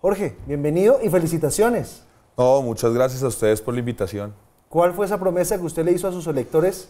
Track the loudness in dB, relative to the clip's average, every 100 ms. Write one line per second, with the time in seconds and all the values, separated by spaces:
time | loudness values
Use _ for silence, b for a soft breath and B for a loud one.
0 | 0 0 -2 -6 -8 -4 -2 2 4 4
1 | 4 2 2 0 -2 2 2 2 -4 -12
2 | _ b b 0 4 4 2 -2 0 2
3 | 0 0 -4 0 2 2 0 -4 -4 -4
4 | -6 -6 -10 -12 _ _ _ 0 0 2
5 | -2 0 -2 0 -2 -2 -4 -2 0 0
6 | 0 -6 -4 -4 0 0 0 -2 -14